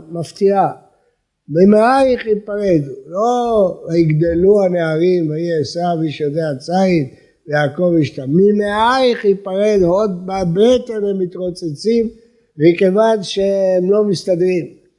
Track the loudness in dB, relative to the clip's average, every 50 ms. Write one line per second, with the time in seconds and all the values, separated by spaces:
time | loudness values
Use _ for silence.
0 | -14 -12 -10 -10 -10 -10 -4 -2 0 2 2 2 0 0 -4 -8 _ _ _ _
1 | _ _ _ _ _ _ _ _ _ -4 2 4 6 6 6 6 4 4 4 4
2 | 2 2 0 -2 -2 -2 -4 -4 -4 -8 -6 -4 0 0 0 0 0 -4 -10 -16
3 | -16 -10 -4 -2 -2 0 0 -2 -2 0 0 0 0 0 -2 -6 -8 -4 0 0
4 | 2 2 2 0 0 0 0 2 4 4 4 4 2 2 0 0 -2 -2 0 0
5 | 0 0 0 0 -2 -4 -4 -4 -4 -2 -2 -2 -4 -4 -6 -4 -4 -2 -2 -2
6 | -4 -4 -4 -4 -6 -4 -4 -4 -4 -4 -6 -8 -6 -4 0 0 2 2 2 0
7 | -2 -4 -10 -18 _ _ _ _ _ -4 -2 0 0 -2 -2 -2 0 2 2 2
8 | 0 -2 -4 -8 -6 0 2 4 4 4 2 0 -2 -2 -2 0 0 2 2 2
9 | 2 0 0 0 0 0 0 0 -4 -6 -4 0 0 2 2 2 2 2 2 0
10 | 0 -2 -4 -6 -8 -8 -6 -4 -2 -2 2 2 4 4 4 2 0 -6 -6 -4
11 | -4 -4 -2 -4 -4 -6 -6 -8 -8 -8 -8 -8 -8 -8 -8 -4 -2 0 0 0
12 | -2 -2 -6 -12 _ _ _ _ _ _ _ 2 2 2 4 4 2 2 2 2
13 | 2 2 0 -2 -4 -6 -4 -2 -2 -2 0 0 0 0 0 0 2 2 2 2
14 | 2 0 -2 -2 -2 -2 -2 0 0 0 -2 -2 -6 -8 -14 _ _ _ _